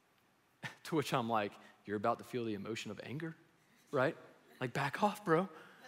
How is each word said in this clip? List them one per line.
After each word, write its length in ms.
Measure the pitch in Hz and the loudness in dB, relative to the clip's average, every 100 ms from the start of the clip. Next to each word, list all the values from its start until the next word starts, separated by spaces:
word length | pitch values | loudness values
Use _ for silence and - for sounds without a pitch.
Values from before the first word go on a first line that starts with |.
| _ _ _ _ _ _ | _ _ _ _ _ _
<laughs> 200 | - - - | -14 -14 -2
To 100 | 160 | 0
which 180 | 135 | 2
I'm 160 | 139 113 | 0 2
like, 220 | 113 101 - - - - | 2 2 -4 -20 -18 -4
"You're 120 | 104 | 0
about 200 | 113 117 | 2 0
to 60 | |
feel 200 | 98 123 | -2 -4
the 120 | 113 101 | -2 -4
emotion 340 | 101 113 113 | -4 -6 -6
of 100 | 101 | -10
anger, 320 | - 139 165 - _ _ _ _ _ | -8 -6 -8 -10 _ _ _ _ _
right? 240 | 143 135 - - - _ - | 2 2 0 -14 -20 _ -6
Like, 140 | 127 | -4
back 300 | 143 143 - | -2 -2 2
off, 200 | 208 - | 2 2
bro." 240 | - 160 190 - - - | 2 4 2 -6 -20 -20